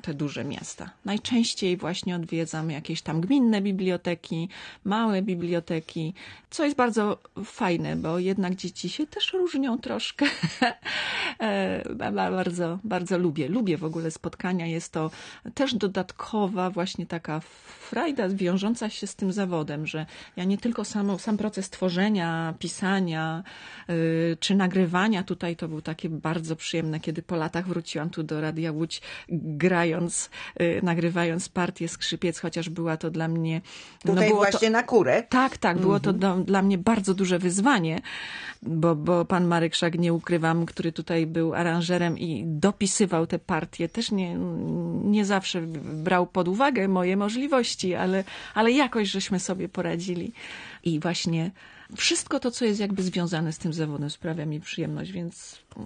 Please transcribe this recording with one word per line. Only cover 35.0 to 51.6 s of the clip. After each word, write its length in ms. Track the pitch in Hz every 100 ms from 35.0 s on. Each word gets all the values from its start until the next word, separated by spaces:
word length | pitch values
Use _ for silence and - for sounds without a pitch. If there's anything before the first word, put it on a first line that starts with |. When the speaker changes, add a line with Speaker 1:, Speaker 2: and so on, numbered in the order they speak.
| 135 170
Speaker 1:
Tak, 340 | 240 254 262 -
tak, 200 | 190 175
było 220 | 190 202
to 100 | 202
Speaker 2:
Mhm. 280 | 180 190 185
Speaker 1:
do-, 60 | 180
dla 160 | 196
mnie 160 | 196 185
bardzo 360 | 202 226 196
duże 260 | 190 185 175
wyzwanie, 600 | 180 190 240 233 160 160 - - - - - -
bo, 340 | - 160 170 151
bo 300 | 160 175 170
pan 200 | 180 175
Marek 280 | 170 165 -
Szak, 220 | 170 170
nie 140 | 170
ukrywam, 520 | 170 - 170 165 165 165
który 260 | - 165
tutaj 340 | 160 160 165 160
był 280 | 165 165
aranżerem 640 | 156 175 170 165 175 170 147
i 240 | 170 120 165
dopisywał 840 | 151 196 - 196 - 190 165 165
te 120 | 170
partie, 500 | - 160 165 - 170
też 220 | 233 233
nie, 240 | 196 175 175 180 165 165 165 170 170
nie 220 | 202 208 196
zawsze 360 | 196 - 175 165 156 123
brał 340 | 156 170 180 180
pod 200 | 190 175
uwagę 400 | 202 277 233 196
moje 300 | 185 180 196
możliwości, 800 | 202 240 285 262 233 - 185 170
ale, 280 | 185 190 190 - -
ale 180 | 208 226
jakoś 380 | 269 254 226 196
żeśmy 300 | 190 - 185
sobie 300 | - 185 170
poradzili. 640 | - 170 170 185 175 226 - - - - -
I 160 | 175 156
właśnie 520 | 170 170 170 165 170 -